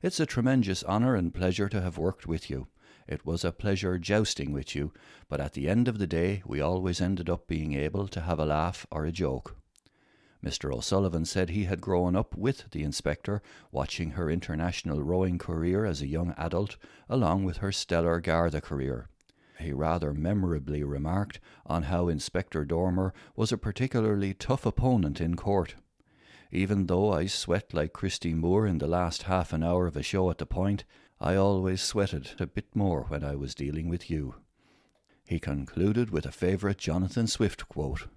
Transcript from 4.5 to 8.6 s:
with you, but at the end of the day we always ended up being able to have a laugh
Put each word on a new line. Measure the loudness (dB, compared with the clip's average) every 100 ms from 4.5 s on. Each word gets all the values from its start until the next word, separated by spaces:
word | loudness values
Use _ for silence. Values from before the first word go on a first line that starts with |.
with | -4 -4 -4
you, | -4 -6 -20 -20 -8
but | -6
at | -4
the | -4 0
end | 2 2
of | 0
the | 0
day | 2 0 -2 -4
we | -2
always | 0 0 0 0
ended | 0 0 0
up | -4 -2
being | -4 -2 -2
able | -2 -2 -4
to | -6
have | -2 0
a | 2
laugh | 2